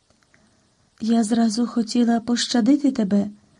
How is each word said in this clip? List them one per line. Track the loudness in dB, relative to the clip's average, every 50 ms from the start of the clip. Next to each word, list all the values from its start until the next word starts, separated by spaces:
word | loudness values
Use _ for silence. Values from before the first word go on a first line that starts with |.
| _ _ _ _ _ _ _ _ _ _ _ _ _ _ _ _ _ _ _ _
Я | -4 0 0 0 0
зразу | 0 0 0 0 0 0 0 -2 -2
хотіла | -2 -2 -4 -2 0 0 2 2 0 0
пощадити | -2 -2 -2 -2 -2 -2 -2 0 2 2 2 2 2 0
тебе, | 0 0 0 0 0 0 0 -2 -6 -14 _ _ _ _